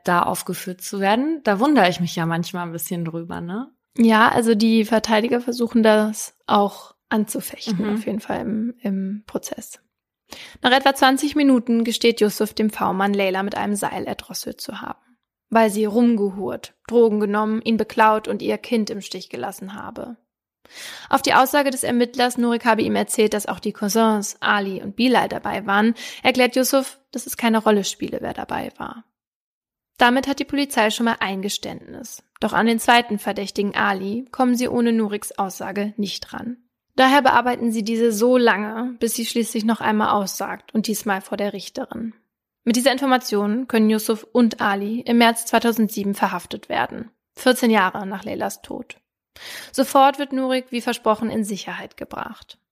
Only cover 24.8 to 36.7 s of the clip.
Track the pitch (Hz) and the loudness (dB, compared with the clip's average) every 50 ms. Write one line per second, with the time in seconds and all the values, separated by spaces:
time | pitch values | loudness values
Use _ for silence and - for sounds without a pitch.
24.8 | - 202 202 - 233 262 240 196 - - - - - 208 - 196 190 208 196 208 | -10 -10 -2 0 2 4 4 4 2 0 -4 -6 -8 -6 -6 -6 -4 -2 0 2
25.8 | 214 233 233 - - - - - - 247 254 254 247 247 - 262 254 - - 269 | 2 2 0 -2 -6 -16 -14 -4 -2 -2 2 2 2 2 2 0 0 2 2 0
26.8 | 269 - - _ _ _ - 254 - - - - - 233 220 220 220 226 214 202 | 0 0 -10 _ _ _ -14 -12 -12 -10 -10 -2 0 0 0 2 2 2 2 2
27.8 | 185 - - - 202 - - - - - - - - - - 160 - - _ - | 0 -4 -8 -8 -8 -8 -8 -6 -6 -8 -8 -8 -8 -8 -6 -8 -8 -8 _ -12
28.8 | - - - 233 - _ _ _ _ _ _ _ _ _ _ _ _ _ _ _ | -14 -14 -14 -16 -20 _ _ _ _ _ _ _ _ _ _ _ _ _ _ _
29.8 | _ _ _ - 247 240 247 269 269 277 277 - 277 - - 277 285 277 - 240 | _ _ _ 2 4 4 4 2 0 -2 -4 -6 -6 -4 -2 -4 -2 -2 0 0
30.8 | 214 220 220 - 233 233 - - 226 190 196 190 190 202 - - - - - - | 0 0 0 0 0 -2 0 -2 -2 -4 -4 -6 -6 -6 -6 -6 -8 -10 -12 -12
31.8 | - - - - 247 - - - _ _ _ - - 214 - 170 214 233 233 226 | -16 -18 -18 -18 -16 -18 -18 -20 _ _ _ -6 -4 -2 0 2 2 2 0 0
32.8 | - - 240 240 240 240 208 208 - 214 196 208 196 196 - - 202 202 - - | 2 4 4 4 4 2 -4 -6 -4 -6 -6 -6 -8 -8 -4 -4 -4 -2 -2 -2
33.8 | 214 202 196 190 190 196 208 240 262 - - - 262 247 247 233 254 - - 240 | 0 0 -2 -2 -4 -6 -6 -6 -8 -10 -4 -2 0 2 2 0 0 -2 0 0
34.8 | 233 233 226 226 220 202 208 208 - - - - 196 190 185 - 196 190 190 202 | 2 2 2 2 0 -2 -4 -6 -8 -10 -6 -6 -6 -6 -6 -10 -10 -8 -6 -4
35.8 | 202 208 208 - 202 185 - - - - - - - 233 247 - _ _ | -6 -6 -4 -6 -6 -6 -6 -10 -12 -12 -12 -10 -10 -10 -12 -12 _ _